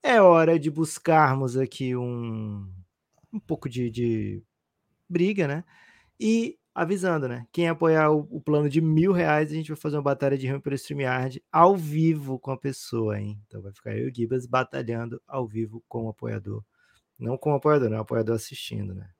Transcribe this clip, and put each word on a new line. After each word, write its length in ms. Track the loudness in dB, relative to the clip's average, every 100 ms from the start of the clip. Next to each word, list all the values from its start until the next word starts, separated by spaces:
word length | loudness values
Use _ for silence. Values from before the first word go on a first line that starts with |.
É 180 | 4 8
hora 360 | 8 8 6 4
de 120 | 2
buscarmos 840 | -2 -4 -4 2 4 6 2 -2 -2
aqui 380 | -4 -4 -4
um, 720 | -4 -4 -6 -8 -8 -8 -10 -12 -16 -20 _ _ _ _
um 60 | -14
pouco 300 | _ -8 -6
de, 220 | -6 -6
de 520 | -2 -2 -2 -4 -8 _ _ _ _ _ _ _
briga, 380 | 0 0 0 -2
né? 180 | -4 -8 _ _ _ _ _
E 380 | 0 0 0 -8 _
avisando, 540 | -6 -4 -2 0 -2 -2
né? 180 | -6 -8
Quem 160 | -2 -2
apoiar 420 | 2 4 4 4
o, 100 | 2 0
o 100 | -10
plano 300 | -2 0 2
de 100 | 2
mil 320 | 2 4 4
reais, 380 | 4 2 2 0
a 40 |
gente 140 | -4 -8
vai 80 | -8
fazer 200 | -6 -2
uma 60 |
batalha 360 | -2 0 0 0
de 80 | -2
rima 140 | -4
pelo 160 | -4 -6
StreamYard 680 | -6 -4 -2 -2 -4 -8 _
ao 240 | 8 8 8
vivo 600 | 0 2 2 2 -4 -8
com 140 | -8
a 40 | -8
pessoa, 640 | -6 -8 -6 -4 -2 -4
hein? 180 | -6 -12 -16
Então 140 | -18
vai 120 | -18
ficar 220 | -16 -10
eu 140 | -6 -6
e 20 |
o 40 |
Gibas 320 | -4 -4 -4 -2
batalhando 760 | -4 -4 -6 -6 -6 -6 -12 _
ao 200 | -8 -6
vivo 360 | -6 -8 -10 _
com 180 | -10 -8
o 20 |
apoiador. 560 | -10 -8 -8 -8 -12 -14 _ _ _ _ _
Não 180 | -8 -4
com 140 | -2
o 40 |
apoiador, 360 | 0 2 2 2
não, 80 | -2
o 40 |
apoiador 340 | -4 -2 -2 -2
assistindo, 580 | -6 -14 -12 -10 -10
né? 160 | -12 -16